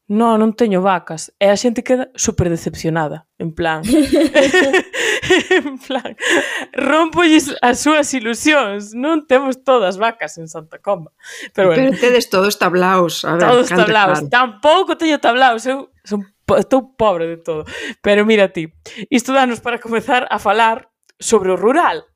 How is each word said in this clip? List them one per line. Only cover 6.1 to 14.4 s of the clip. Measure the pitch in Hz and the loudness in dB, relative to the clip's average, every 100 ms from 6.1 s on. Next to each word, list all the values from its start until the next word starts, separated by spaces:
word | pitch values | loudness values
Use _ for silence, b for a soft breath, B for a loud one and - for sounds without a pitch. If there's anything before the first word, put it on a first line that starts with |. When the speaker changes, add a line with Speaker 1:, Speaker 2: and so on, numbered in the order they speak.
| - B 330 B B B | -8 B -2 B B B
Speaker 1:
rómpolles | - 277 302 330 320 349 311 277 262 | -4 0 0 0 0 2 2 0 -2
as | 247 - | -2 0
súas | 294 311 294 262 | 0 0 0 -4
ilusións, | 220 226 294 294 214 202 208 226 | -6 -4 0 2 0 -4 -10 -6
non | 277 330 302 | -2 -2 2
temos | 262 277 262 - | 0 0 -4 0
todas | 254 185 190 | 2 2 -2
vacas | 226 226 156 - | -4 -4 -10 -12
en | 160 | -16
Santa | 165 156 - | -16 -18 -12
Comba. | - 196 156 _ B B B | -6 -6 -8 _ B B B
Pero | - 190 165 | 0 2 4
bueno. | 269 | 2
Speaker 2:
Pero | 180 | 2
tedes | 247 247 233 | 4 2 2
todos | 190 196 202 | 0 0 0
tablaos, | 190 175 180 190 170 - - | 0 2 2 2 0 -2 -4
a | 170 | 0
ver, | 170 | 4
Speaker 1:
Todos | 247 247 | 4 2
Speaker 2:
cante | 175 | 2
Speaker 1:
tablaos. | 214 220 196 151 | 2 2 2 0
Speaker 2:
fan. | 147 | 0
Speaker 1:
Tampouco | 240 | 0